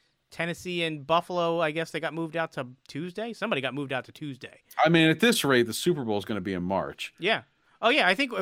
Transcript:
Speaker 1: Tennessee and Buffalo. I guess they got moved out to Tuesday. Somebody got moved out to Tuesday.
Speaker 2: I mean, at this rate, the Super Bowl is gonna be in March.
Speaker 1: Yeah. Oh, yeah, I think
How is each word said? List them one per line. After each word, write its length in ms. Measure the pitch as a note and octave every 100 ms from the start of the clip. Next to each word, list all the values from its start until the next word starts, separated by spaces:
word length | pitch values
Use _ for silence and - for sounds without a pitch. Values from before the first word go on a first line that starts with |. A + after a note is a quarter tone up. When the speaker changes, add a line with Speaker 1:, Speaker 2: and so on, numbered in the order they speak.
| _ _ _
Speaker 1:
Tennessee 520 | - E3+ E3 F#3 F3
and 220 | E3 D3+ C#3
Buffalo. 520 | E3 - F3+ E3+ E3+
I 120 | D#3+
guess 180 | D#3 D#3+
they 80 | E3
got 140 | D3+
moved 220 | D#3 E3 E3
out 160 | D#3+
to 140 | - B2+ B2+ _
Tuesday. 460 | C#3 F3+ F3 A#3
Somebody 280 | A3 G#3+ D#3+
got 120 | B2+
moved 200 | C3 C#3
out 120 | C3 A#2+
to 60 |
Tuesday. 500 | - D3+ B2+ A2 - _ -
Speaker 2:
I 60 | D#3
mean, 200 | E3 D#3+
at 100 | D#3
this 240 | A#3+ -
rate, 240 | C#3+ B2+ A2+
the 60 |
Super 300 | A2 F3 D#3
Bowl 140 | A#2 G#2
is 60 | G2
gonna 160 | G#2+
be 120 | F#2+
in 80 | F#2
March. 500 | F2+ F#2+ C#2+ - - -
Speaker 1:
Yeah. 260 | E3+ F3+ - _ _ _
Oh, 80 | A3
yeah, 180 | D4 F#3
I 60 |
think 200 | F#3+ B3+ G#3